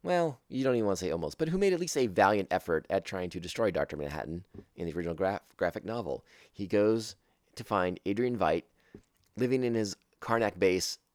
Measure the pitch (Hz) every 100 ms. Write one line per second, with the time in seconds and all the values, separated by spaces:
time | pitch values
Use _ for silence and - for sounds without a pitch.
0 | 175 180 165 127 _ 127 131 123 107 95
1 | 90 85 78 - 160 185 196 180 170 143
2 | 123 90 98 107 92 92 - 80 - 95
3 | - 95 90 87 85 - 110 82 73 73
4 | 71 76 58 85 - - - - 85 80
5 | 85 82 95 98 _ - 90 - - 240
6 | - 135 _ - - - 98 104 104 113
7 | 110 - _ _ _ - - 104 90 90
8 | - 101 123 120 87 82 - _ _ -
9 | _ _ _ - 123 131 123 113 104 -
10 | _ _ - 117 107 92 95 92 - -
11 | _